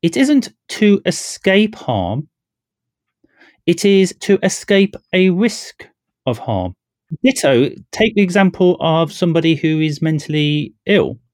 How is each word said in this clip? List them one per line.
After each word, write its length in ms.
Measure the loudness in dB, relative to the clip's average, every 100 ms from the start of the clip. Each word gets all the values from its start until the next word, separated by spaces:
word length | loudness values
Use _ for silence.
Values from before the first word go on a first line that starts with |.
It 140 | -2 0
isn't 380 | 2 2 0 _ _
to 320 | 0 2 4 0
escape 680 | -6 -8 -6 0 2 0 -4
harm. 520 | -6 -4 -2 -6 -8 _ _ _ _ _ _ _ _ _ _ _ _ _ -4
It 200 | 0 4
is 280 | 4 2 -2
to 160 | 0 0
escape 520 | 0 -4 0 2 2 -2 _
a 160 | 0 2
risk 580 | 2 -2 -4 -16 -20 -20 _ _ _ -6
of 120 | -6
harm. 380 | -4 -4 -6 -10 _ _ _ -2
Ditto, 460 | -2 0 2 2 2 -2 -18
take 240 | -2 -2 2
the 60 |
example 560 | 0 2 0 2 0 2
of 320 | 0 0 -2
somebody 440 | -2 -2 0 0 0
who 260 | 0 0
is 200 | -2 -2
mentally 720 | -4 -4 -4 -2 0 -2 -6 _ 0
ill 340 | 0 0 -6 _